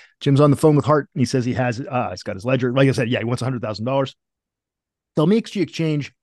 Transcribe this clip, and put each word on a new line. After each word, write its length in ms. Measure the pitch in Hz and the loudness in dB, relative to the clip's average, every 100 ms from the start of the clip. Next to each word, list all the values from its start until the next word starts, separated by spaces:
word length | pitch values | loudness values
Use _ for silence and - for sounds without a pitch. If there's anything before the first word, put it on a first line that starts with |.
| - _ | -20 _
Jim's 200 | 147 139 | 0 4
on 100 | 147 | 4
the 60 | 135 | 4
phone 180 | 160 147 | 4 4
with 100 | 131 | 4
Hart, 240 | 151 - 170 | 2 0 -2
and 60 | |
he 40 | 120 | -2
says 200 | 135 123 | 0 -2
he 80 | |
has, 260 | 110 127 113 | -2 -2 -4
uh, 300 | 147 127 107 | -6 -6 -6
he's 100 | 90 | -8
got 120 | - 98 | -10 -8
his 100 | 110 | -4
ledger. 260 | 131 127 | -2 0
Like 160 | 127 139 | 2 2
I 20 | |
said, 180 | 135 117 | 2 0
yeah, 100 | 117 | -2
he 60 | 113 | -2
wants 160 | 123 | -4
a 40 | 120 | -4
hundred 180 | 123 | -6
thousand 220 | 110 101 113 | -6 -6 -4
dollars. 300 | 139 135 - _ _ _ _ _ _ _ _ _ - | -2 -4 -6 _ _ _ _ _ _ _ _ _ 0
They'll 100 | 156 | 2
make 240 | 220 - | 2 0
the 120 | 208 | -4
exchange 520 | 160 - 160 151 131 _ | -4 -4 -4 -2 -6 _